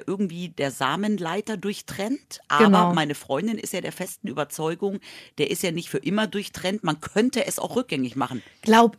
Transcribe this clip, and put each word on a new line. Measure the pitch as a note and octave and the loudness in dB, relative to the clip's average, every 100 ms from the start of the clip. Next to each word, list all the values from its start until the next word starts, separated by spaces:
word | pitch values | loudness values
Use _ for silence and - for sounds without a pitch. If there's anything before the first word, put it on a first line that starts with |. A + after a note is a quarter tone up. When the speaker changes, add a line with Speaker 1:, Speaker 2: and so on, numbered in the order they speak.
| - | -4
Speaker 1:
irgendwie | G3 F#3+ E3+ F3 | -2 -2 -4 -8
der | - C#3 | -4 -4
Samenleiter | A#2+ C3+ D#3+ G#3+ G3+ E3 F#3+ G#3+ G#3+ | -2 -2 0 -2 -2 -2 -6 -6 -6
durchtrennt. | G3 G3+ - - G#3 C#4+ - - - | -6 -6 -10 -6 -4 -6 -8 -18 0
Aber | D3 | 6
Speaker 2:
Genau. | G#3+ F#3+ F3 | 8 8 6
Speaker 1:
meine | E3+ D3 | 2 0
Freundin | C#3+ - C3+ A3 G#3+ | -4 -4 -2 -2 -4
ist | - | -6
ja | F#3+ | -6
der | - | -6
festen | - F#3 - G3+ | -8 -10 -8 -6
Überzeugung, | D3+ C#3+ - D#3+ E3+ G3 G3 - - - - | -4 -6 -4 -4 -2 -4 -4 -10 -20 -10 -2
der | - | 0
ist | - | 0
ja | F3+ | -2
nicht | E3 - | -2 -4
für | - | -4
immer | - G#3 G#3+ | 0 0 0
durchtrennt. | G3+ - - F#3 G#3 | -2 -6 -6 -4 -2
Man | E3+ D3+ | -2 -2
könnte | - G#3 B3 A#3 - | -2 0 2 2 -2
es | - | -4
auch | - B3+ | -4 -2
rückgängig | B3+ C#3 B2+ C3 | -2 -2 -2 -2
machen. | B2 A#2+ - - | -4 -4 -10 -4
Speaker 2:
Glaub | A3 A3+ A#3 | 6 8 8